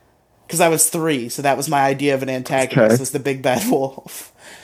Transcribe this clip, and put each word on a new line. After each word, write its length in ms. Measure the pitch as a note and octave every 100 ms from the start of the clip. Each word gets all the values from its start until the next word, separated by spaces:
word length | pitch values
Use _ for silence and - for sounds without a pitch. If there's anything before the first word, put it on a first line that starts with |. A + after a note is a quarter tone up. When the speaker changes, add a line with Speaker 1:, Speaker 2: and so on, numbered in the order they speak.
| _ _ _ _ -
Speaker 1:
'Cause 120 | E3
I 80 | E3+
was 220 | D#3 -
three, 400 | F3 D#3+ C#3+ A#2+
so 100 | -
that 160 | C#3 C3+
was 140 | C#3+
my 100 | C#3+
idea 320 | C3+ C#3 C#3+
of 80 | C3+
an 60 | C3
antagonist, 640 | C3 B2+ C3+ C3 - G#2+
Speaker 2:
Okay. 60 | A#2+
Speaker 1:
was 120 | C3
the 60 | C#3+
big 220 | C3 C3+
bad 260 | C3 B2+ A3
<laughs> 40 |
wolf. 600 | D3 C3+ - - - - _ - -